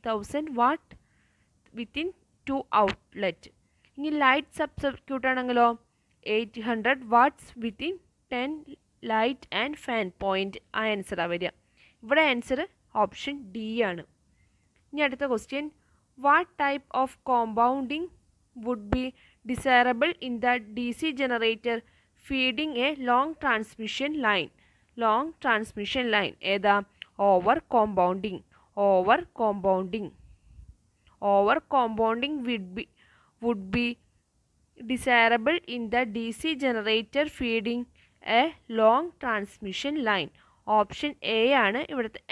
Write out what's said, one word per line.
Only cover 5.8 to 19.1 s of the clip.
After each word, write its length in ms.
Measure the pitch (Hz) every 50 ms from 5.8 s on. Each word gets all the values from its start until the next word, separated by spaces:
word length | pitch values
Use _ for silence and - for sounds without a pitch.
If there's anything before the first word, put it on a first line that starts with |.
| _ _ _ _ _ _ _ _ - - 214
എയ്റ്റ് 300 | 220 233 208 - 240 214 240
ഹൺഡ്രഡ് 400 | 233 220 208 240 277 262 254 214 240
watts 320 | 233 254 302 - - - - - 240 226
within 320 | 233 - - 262 330 381 349 _ _ _ _ _ - 254
ten 160 | 247 254 277 311 302 302 - 277 - _ _ _ _ - 226
light 320 | 220 220 226 254 269 - - - - 190
and 120 | 233 285 302 - -
fan 240 | - 240 226 202 185 - - 196
point. 300 | 196 190 190 196 196 190 - _ _ - -
ആ 40 | 220 220 214
ആൻസറാണ് 360 | 202 190 - 202 175 170 170 175
വരിക. 180 | 175 180 165 - _ _ _ _ _ _ _ _ _ -
ഇവിടെ 180 | 220 277 311 311 294
ആൻസർ 260 | 254 240 226 - 262 262 339 - _ _ _ _ - 220
ഓപ്ഷൻ 340 | 208 196 - - - 277 285 285 254 190 185
ഡി 100 | 233 220 220 220 240 226
ആണ്. 160 | 196 175 170 151 _ _ _ _ _ _ _ _ _ _ _ _ _ _ _ _ _
ഇനി 100 | - 294 294
അടുത്ത 180 | 269 262 254 285 269
ക്വസ്റ്റ്യൻ, 340 | 247 220 - - 269 277 294 302 - _ _ _ _ _ _ _ _ - 262
what 220 | 285 285 330 359 - _ -
type 240 | 294 277 277 285 - - - 262
of 80 | 262 262 - _ - 262
compounding 760 | 254 240 233 226 214 226 233 247 262 277 269 233 285 311 349 349 _ _ _ _ _ _ _ _ - 247 214
would 200 | 240 247 214 202 202
be 100 | 254 254 254 262